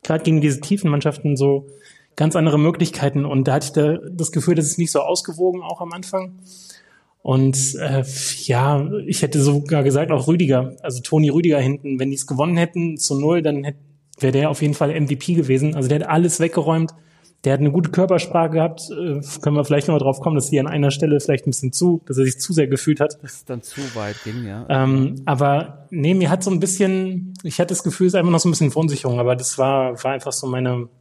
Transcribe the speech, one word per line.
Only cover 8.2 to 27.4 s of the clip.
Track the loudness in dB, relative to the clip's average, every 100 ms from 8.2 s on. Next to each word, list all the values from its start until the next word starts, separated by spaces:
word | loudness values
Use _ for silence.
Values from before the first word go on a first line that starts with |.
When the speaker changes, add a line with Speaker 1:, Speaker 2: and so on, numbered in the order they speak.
| -8 -8
Speaker 1:
ja, | -2 0 2 0 -2 -6 -4
ich | -2
hätte | 0 2
sogar | 2 2 0 2
gesagt, | 2 2 0
auch | 0 2
Rüdiger, | 2 4 2 0 -6
also | -8 -8
Toni | 0 2 4
Rüdiger | 4 2 2
hinten, | 2 -2 -4 -4
wenn | -4
die's | -4 -4
gewonnen | -2 0 2
hätten | 0 -2 -4 -4
zu | -2 0
null, | 2 2
dann | 2 -2
hätt-, | -6 -10 -18 _ _ -2
wär | 0
der | 2 0
auf | 0
jeden | 0
Fall | 0 0
M | 0 -2
V | -2
P | 0
gewesen. | 0 2 2 2
Also | 0 0
der | 0
hat | 2
alles | 2 2 2
weggeräumt. | 0 0 2 2 0 -4 _ _ _ _
Der | 0
hat | 2
eine | 2
gute | 2 0
Körpersprache | 2 4 2 2 0 2
gehabt. | 2 0 -2 -12
Äh, | -8 -4 -4 -6 -4
können | 0 2
wir |
vielleicht | 2 2 4
noch |
mal | 2
drauf | 2 0
kommen, | 0 0
dass | 2
sie | 0
an | 0
einer | 2 0
Stelle | 2 2 2
vielleicht | 2 0 0
ein |
bisschen | -2 -4
zu, | 0 2 2 -2
dass | 0
er |
sich | 0 0
zu | -2
sehr | 0 2
gefühlt | 0 0 0
hat. | 0 -2
Speaker 2:
Dass | -18
es | -20
dann | -12 -12
zu | -12 -12 -10
weit | -6 -8 -8
ging, | -10 -10 -8
ja. | -10 -2
Speaker 1:
Ähm, | 0 2 2 0 -2 -4
aber | 0 2 2 -2 -12 -12
nee, | -2 0
mir | 2 2
hat | 0
so | 0
ein | 0
bisschen, | 0 0 0 0 -2 -6 -8 -10